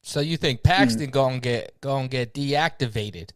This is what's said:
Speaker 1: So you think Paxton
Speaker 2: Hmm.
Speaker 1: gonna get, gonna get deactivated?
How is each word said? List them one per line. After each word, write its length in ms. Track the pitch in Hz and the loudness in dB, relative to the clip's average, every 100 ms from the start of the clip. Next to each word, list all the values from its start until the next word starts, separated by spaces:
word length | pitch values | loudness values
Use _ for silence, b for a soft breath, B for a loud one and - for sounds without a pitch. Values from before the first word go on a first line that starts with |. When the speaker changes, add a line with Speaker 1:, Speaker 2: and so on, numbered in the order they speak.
Speaker 1:
So 200 | - 147 | -6 -4
you 160 | 151 165 | -2 0
think 260 | - 120 | -2 0
Paxton 420 | - 185 202 226 143 | 2 6 4 2 0
Speaker 2:
Hmm. 60 | |
Speaker 1:
gonna 280 | 139 131 127 | 2 2 0
get, 400 | 123 120 - _ | -2 -2 -4 _
gonna 260 | 139 139 131 | -4 -2 -2
get 260 | 131 120 | -4 -4
deactivated? 960 | 143 143 143 160 - 123 107 104 87 85 | -4 0 2 0 -2 -4 -2 -6 -8 -14